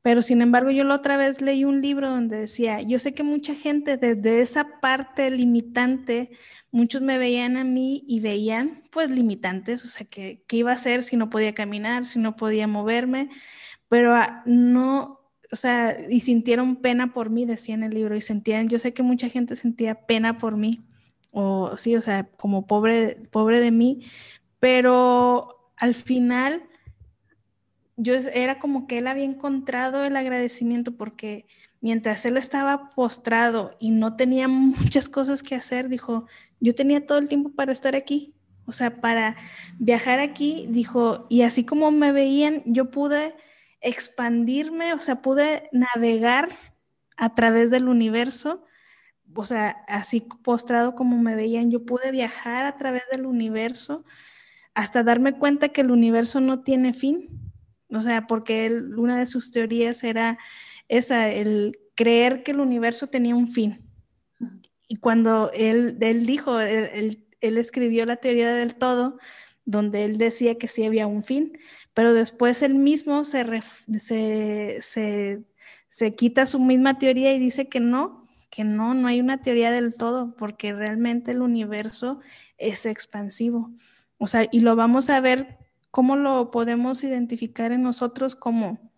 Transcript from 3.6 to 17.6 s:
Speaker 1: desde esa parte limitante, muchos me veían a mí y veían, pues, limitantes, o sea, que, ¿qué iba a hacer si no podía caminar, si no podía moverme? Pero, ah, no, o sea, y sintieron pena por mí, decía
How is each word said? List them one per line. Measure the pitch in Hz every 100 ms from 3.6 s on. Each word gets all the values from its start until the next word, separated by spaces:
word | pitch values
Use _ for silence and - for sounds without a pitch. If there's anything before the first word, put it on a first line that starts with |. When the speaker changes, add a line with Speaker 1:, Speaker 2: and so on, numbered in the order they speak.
| 302 294 294 262
Speaker 1:
desde | 240 226 214 226
esa | 240 302 294 -
parte | 262 262 269 - 269
limitante, | 262 247 233 233 240 247 262 262 233 247 240 - - _
muchos | 240 233 277
me | 269 262
veían | 247 240 247 254
a |
mí | 262 254 262 277 -
y | 233
veían, | 214 208 214 220 277 320 _
pues, | 320 311
limitantes, | 254 233 196 190 190 185 240
o | 240
sea, | - 214
que, | - 190 - _
¿qué | 233
iba | 233
a | 247
hacer | 247 247
si | 247 247
no | 220
podía | 226 214
caminar, | 214 208 208 214 247 247
si | 240
no | 220 220
podía | 220 214 214
moverme? | 208 208 233 254 262 277 - - - - - _
Pero, | 233 240
ah, | 240 220 - -
no, | 240 247 247 262 277 269 277 _ _ _
o | 233
sea, | 254 240 233 - -
y | 240
sintieron | 262 240 233 240 254 254
pena | 254 240 247
por | 247 220
mí, | 226
decía | 240 226